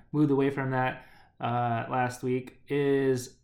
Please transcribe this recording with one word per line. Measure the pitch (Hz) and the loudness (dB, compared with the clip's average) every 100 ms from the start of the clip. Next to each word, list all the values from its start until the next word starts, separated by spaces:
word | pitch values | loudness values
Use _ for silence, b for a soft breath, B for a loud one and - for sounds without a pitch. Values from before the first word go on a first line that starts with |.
| - | -6
moved | 147 151 | 0 2
away | 139 139 | 4 2
from | 139 131 | 0 -2
that, | 131 131 127 b b b - | 0 -2 -4 b b b -8
uh, | 120 120 120 113 - | -4 -2 0 -2 -2
last | 127 127 120 | -2 -2 -2
week, | 131 127 127 - - | -4 -4 -4 -14 -4
is | 143 139 139 135 127 123 - | 0 2 4 4 0 -2 -14